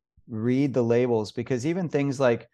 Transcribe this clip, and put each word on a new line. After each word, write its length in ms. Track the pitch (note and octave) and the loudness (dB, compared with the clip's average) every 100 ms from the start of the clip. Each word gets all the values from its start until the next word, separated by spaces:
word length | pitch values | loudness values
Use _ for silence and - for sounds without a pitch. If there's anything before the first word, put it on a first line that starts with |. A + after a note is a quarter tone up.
| _ _ - | _ _ -12
read 460 | A2 A#2+ B2+ C#3+ | -4 0 0 0
the 80 | B2+ | 2
labels, 480 | A#2 A#2+ B2 A2+ G#2 | 2 2 2 0 -2
because 340 | - A#2 B2 | -6 -4 -2
even 240 | D3 F3+ D#3+ | -2 -4 -2
things 300 | D3 C#3+ B2+ | -2 -2 2
like, 300 | B2+ A#2 - | 2 2 -4